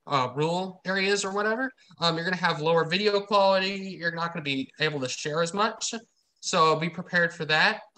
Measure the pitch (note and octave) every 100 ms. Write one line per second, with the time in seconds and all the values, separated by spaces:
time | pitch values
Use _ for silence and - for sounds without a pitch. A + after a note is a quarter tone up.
0 | - C#3 B2 C3+ D#3+ F3+ F#3+ F3+ F#3 F#3+
1 | G3 G3+ G3 G3+ G#3+ A#3 C4 _ _ -
2 | E3 D#3+ F3 F3+ F3 D3+ D#3 E3 D#3 F#3
3 | G#3 G3+ G3+ G3+ G3 F#3+ F#3+ G3 F#3+ F3+
4 | E3+ E3 E3+ E3+ C#3+ C3+ C3 - D3+ D3
5 | C3 - D3+ D#3 E3 G3 A3+ - - A3+
6 | - _ _ _ - F3+ D#3+ D3+ E3+ F3+
7 | - F3+ E3+ - D3+ D#3 F#3+ G#3+ -